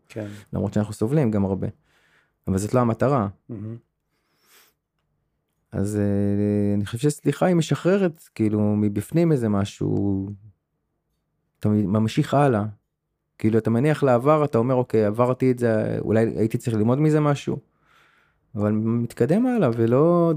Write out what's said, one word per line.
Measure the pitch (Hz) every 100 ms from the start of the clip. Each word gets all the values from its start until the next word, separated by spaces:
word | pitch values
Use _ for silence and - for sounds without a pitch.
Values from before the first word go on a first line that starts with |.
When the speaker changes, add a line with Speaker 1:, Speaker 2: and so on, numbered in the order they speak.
| _
Speaker 1:
כן. | 113 104 104 -
Speaker 2:
למרות | 92 98
שאנחנו | 107 104
סובלים | 107 110 156 123
גם | 107
הרבה. | 98 95 98 - _ _ _ _ _ _ -
אבל | 95
זאת | 104
לא | 123
המטרה. | 120 107 120 143 101 - _
Speaker 1:
Mhm. | 120 107 117 - _ _ _ _ _ _ _ _ _ _ _ _ _ _ _ _ _ _
Speaker 2:
אז, | 101 98 104
אה, | 101 101 101 101 104 104 101
אני | 101 104
חושב | 113
שסליחה | 147 147 147 143 175
היא | 175
משחררת, | 151 147 165 196 185 165 -
כאילו, | - 110 107
מבפנים | 104 104 104 104 - 156 170
איזה | 147 113
משהו, | 101 101 - 101 104 101 98 98 101 107 _ _ _ _ _ _ _ _ _ _ _
אתה | 107
ממשיך | 107 98 107 110 - 147
הלאה. | 139 143 110 107 104 _ _ _ _ _ _
כאילו, | 110 113
אתה | 110
מניח | 113 147 147
לעבר, | 139 120 131 156
אתה | 147 117
אומר, | 120
"אוקיי, | 127 123 113
עברתי | 104 107 123 123 131
את | 123
זה, | 120 107 110 110
אולי | - 110 113 76
הייתי | 113 -
צריך | - 110
ללמוד | 110 131
מזה | 156 151
משהו", | 147 139 - 139 - _ _ _ _ _ _ _ _
אבל | 107 104
מתקדם | 107 113 117 117 - 120 185 254
הלאה, | 240 143
ולא, | 117 113 123 165 175 170